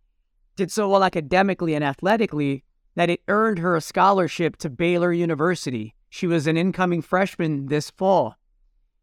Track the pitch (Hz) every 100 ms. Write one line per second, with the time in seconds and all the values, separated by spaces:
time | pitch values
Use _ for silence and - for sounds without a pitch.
0 | _ _ _ _ _ - 180 - 202 196
1 | 190 180 139 180 196 180 170 151 147 135
2 | 180 220 208 151 143 139 - _ _ -
3 | 170 175 - 208 220 190 175 165 - 185
4 | 185 196 165 - 165 - 165 120 170 175
5 | 175 170 170 147 170 175 151 123 107 -
6 | _ - 180 165 147 160 185 180 180 170
7 | - 185 190 - 160 143 139 151 - -
8 | 190 185 117 - _ _ _ _ _ _